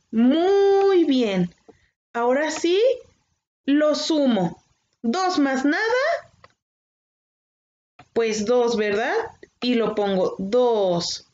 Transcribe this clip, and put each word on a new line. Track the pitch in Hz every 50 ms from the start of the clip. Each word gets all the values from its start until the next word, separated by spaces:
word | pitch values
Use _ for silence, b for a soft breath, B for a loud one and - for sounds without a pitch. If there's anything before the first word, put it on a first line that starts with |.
| _ _
Muy | - 226 240 254 294 320 349 381 403 403 392 392 392 392 392 392 392 349 330
bien. | 294 269 254 240 208 190 185 175 175 - _ _ - b b b b b b _ _
Ahora | - 233 240 247 254 285 311 302
sí, | 311 - - 339 359 403 453 539 508 - - _ _ _ _ _ _ _ _ _ _ _ _
lo | 277 285 294 302 302 285
sumo. | 277 - - 320 294 277 254 226 190 180 170 - - _ _ _ _ _ _ _ _
Dos | - 226 240 359 370 359 359 294
más | 277 269 269 254 269
nada, | 285 320 381 427 453 480 508 571 640 679 - - - _ _ - - _ _ _ _ _ _ _ _ _ _ _ _ _ _ _ _ _ _ _ _ _ _ _ _ _ _ _ _ _ - - _
pues | - 233 226 226 208 214 208
dos, | 220 247 247 240 233 233
¿verdad? | 208 214 208 202 208 240 302 392 453 440 - - _ - - _ -
Y | 240 247 240
lo | 226 220 214 214
pongo | 214 202 202 196 185 180 - - -
dos. | 190 196 226 247 247 240 233 208 196 185 175 170 175 - - - - _